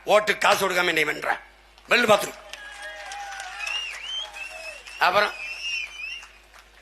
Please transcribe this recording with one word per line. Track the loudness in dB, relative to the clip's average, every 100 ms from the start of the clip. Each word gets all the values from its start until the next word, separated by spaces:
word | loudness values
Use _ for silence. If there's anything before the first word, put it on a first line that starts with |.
| 4
ஓட்டு | 6 6 4
காசு | 4 4 4
கொடுக்காம | 2 2
நீ | 4
வென்ற | 2 0 -2 -4 -6 -20 -20 -12 2
வெள்ளு |
பாத்துரு. | 4 6 6 4 -10 -14 -16 -14 -12 -12 -12 -12 -12 -10 -10 -10 -8 -4 -4 -4 -8 -6 -6 -6 -10 -12 -12 -14 -14 -12 0
அப்புறம் | 2 4 2 0 -10 -8 -6 -4 -6 -8 -10 -10 -14 -20 -20 -20 -20 -20